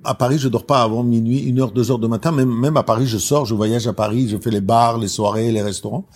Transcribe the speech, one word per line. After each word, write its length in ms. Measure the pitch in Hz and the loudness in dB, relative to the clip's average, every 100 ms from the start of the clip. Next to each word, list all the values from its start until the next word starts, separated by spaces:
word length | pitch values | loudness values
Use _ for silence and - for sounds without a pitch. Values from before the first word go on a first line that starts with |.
| - | -4
à 100 | - | 0
Paris, 220 | 123 147 | 0 0
je 80 | 131 | 0
dors 180 | 113 - | -2 2
pas 160 | 139 | 2
avant 200 | 113 113 | 2 0
minuit, 360 | 120 117 113 131 | 0 2 2 0
une 200 | 135 123 | 0 0
heure, 140 | 131 | 0
deux 180 | 104 123 | 0 0
heures 80 | 123 | 0
du 80 | 113 | 0
matin. 240 | 113 165 | -2 0
Même, 180 | 151 131 | 0 0
même 280 | 117 139 147 | 0 2 2
à 60 | |
Paris, 220 | 120 113 131 | 2 0 0
je 120 | 110 | -2
sors, 280 | - 147 120 | 0 0 0
je 80 | |
voyage 340 | 110 107 117 110 | 0 0 0 -2
à 60 | |
Paris, 360 | 98 107 117 123 | -2 -2 0 -2
je 80 | 101 | -2
fais 140 | 120 | -2
les 100 | 104 | -2
bars, 380 | 98 117 117 117 | 2 4 4 2
les 100 | 101 | -4
soirées, 420 | - 104 107 117 | -2 -2 0 0
les 100 | 110 | 0
restaurants. 460 | 104 98 104 120 - | -2 -6 -8 -8 -10